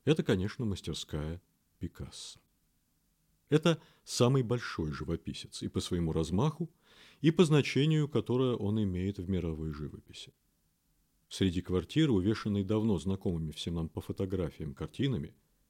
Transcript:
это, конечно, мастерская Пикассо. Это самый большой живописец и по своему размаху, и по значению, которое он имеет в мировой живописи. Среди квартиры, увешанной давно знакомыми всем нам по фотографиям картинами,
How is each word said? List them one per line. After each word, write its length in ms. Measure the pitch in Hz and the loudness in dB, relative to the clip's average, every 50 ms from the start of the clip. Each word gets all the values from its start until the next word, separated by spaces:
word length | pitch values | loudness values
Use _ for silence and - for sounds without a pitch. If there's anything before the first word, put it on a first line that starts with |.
| _ | _
это, 180 | 127 156 - - | 2 2 2 2
конечно, 420 | - 117 92 90 104 - - 123 | 2 2 2 2 -2 -4 -4 -2
мастерская 760 | 107 92 - - 87 76 - - - - 78 76 78 82 90 - _ _ _ _ _ _ _ | -2 -2 -2 -4 -6 -6 -6 -8 -6 -6 -4 -4 -4 -6 -8 -10 _ _ _ _ _ _ _
Пикассо. 600 | - 82 - - 69 - - - - - - - _ _ _ _ _ _ _ _ _ _ _ _ _ _ _ _ _ _ _ _ _ _ | -8 -8 -8 -10 -12 -12 -12 -14 -16 -16 -18 -20 _ _ _ _ _ _ _ _ _ _ _ _ _ _ _ _ _ _ _ _ _ _
Это 300 | 143 151 - 170 160 160 - - _ _ _ | 2 4 4 4 2 2 -2 -10 _ _ _
самый 380 | - - - 123 120 135 135 | -8 0 4 4 6 6 4
большой 500 | 123 107 120 123 - - - - 82 78 | 2 2 -2 -2 -4 -4 -6 -4 -4 -4
живописец 680 | 71 - 78 - 85 82 - - 69 - - - - - | -4 -4 -4 -4 -4 -4 -4 -6 -10 -10 -12 -14 -12 -10
и 60 | - - | -8 -4
по 120 | - 95 | -4 -4
своему 320 | - - 90 87 85 80 78 | -2 -2 0 0 0 0 0
размаху, 580 | 80 80 76 87 98 131 156 151 - 175 - - _ _ _ - - - - - _ | 0 0 0 0 0 2 0 0 -2 -6 -8 -10 _ _ _ -20 -20 -20 -20 -8 _
и 100 | - 160 | 2 4
по 140 | 165 - 185 | 6 6 6
значению, 640 | 147 156 147 127 - - 135 143 156 156 156 147 135 | 6 6 4 4 4 2 2 4 4 4 2 2 2
которое 460 | - 117 101 - 117 123 131 127 120 | 0 0 0 2 2 2 2 2 0
он 260 | - 101 98 107 110 107 | 0 0 0 0 0 0
имеет 360 | 95 90 87 92 98 98 - | 0 0 0 0 -2 -2 -2
в 100 | 87 87 | -2 -2
мировой 420 | 95 90 82 82 80 78 80 80 | 0 0 0 -2 -2 -4 -4 -6
живописи. 640 | 76 73 76 - - - - - - - - - - _ _ _ _ _ _ _ _ _ _ _ _ _ _ _ _ _ _ _ | -6 -6 -8 -8 -10 -12 -18 -20 -20 -18 -20 -20 -20 _ _ _ _ _ _ _ _ _ _ _ _ _ _ _ _ _ _ _
Среди 320 | - - 98 95 85 92 | -2 2 2 2 2 0
квартиры, 500 | - - 90 92 85 - - 147 160 151 | -2 0 0 -2 -2 0 2 2 4 4
увешанной 520 | 117 95 87 104 113 - - 110 101 101 98 | 4 4 4 2 0 0 -2 -2 -2 0 0
давно 340 | 92 107 107 107 113 101 82 | 0 0 2 2 2 2 0
знакомыми 540 | 76 95 95 95 - 104 85 80 80 76 | 0 -2 -2 -2 -2 -2 -2 -2 -2 -6
всем 240 | 76 - - 90 85 | -6 -8 -6 -4 -4
нам 140 | 85 82 78 | -2 -4 -4
по 120 | - 98 | -6 -8
фотографиям 720 | - - - - 98 92 98 92 87 76 - - 80 76 67 | -8 -8 -6 -4 -4 -2 -2 -2 -2 -4 -4 -8 -10 -10 -8
картинами, 640 | - 78 - - - 131 139 123 78 - - - _ _ _ _ _ _ _ | -8 -10 -8 -4 -4 -2 -2 -2 -2 -4 -8 -12 _ _ _ _ _ _ _